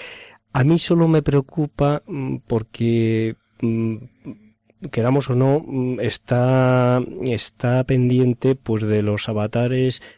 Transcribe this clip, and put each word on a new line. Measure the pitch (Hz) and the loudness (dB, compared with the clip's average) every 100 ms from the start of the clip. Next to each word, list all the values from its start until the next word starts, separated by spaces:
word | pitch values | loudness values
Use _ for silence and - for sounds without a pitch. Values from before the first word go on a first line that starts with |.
| - - - - _ | -18 -20 -20 -20 _
A | 131 | 0
mí | 135 165 | 2 2
solo | - 170 165 | 2 2 4
me | 160 | 2
preocupa, | 147 139 135 - 147 - 143 147 - | 2 0 0 -4 -4 0 0 0 -4
mm, | 156 131 131 - | -8 -6 -6 -2
porque, | 117 110 - 117 117 113 113 113 113 _ - | -4 -4 -4 0 2 2 0 -2 -6 _ -6
mm, | 117 113 113 110 120 _ - - _ _ _ _ 143 | -2 -2 -2 -6 -12 _ -18 -18 _ _ _ _ -8
queramos | - 117 139 131 | -2 0 0 0
o | |
no, | 123 135 147 | 2 2 2
mm, | 160 135 127 120 | -2 -4 -4 -4
está, | 113 - - 123 127 131 127 127 123 123 120 - 127 | -4 -6 -2 0 2 4 4 4 2 2 -2 -6 -4
está | 110 - - 123 127 | -4 -6 -6 0 0
pendiente, | 127 131 123 127 127 120 131 | 2 2 2 2 2 2 0
pues, | 131 - 110 | 0 -2 -2
de | 107 107 | 0 0
los | 104 104 - | 0 -2 -4
avatares, | 107 107 117 123 127 131 - - | -4 -2 -2 0 0 -2 -4 -12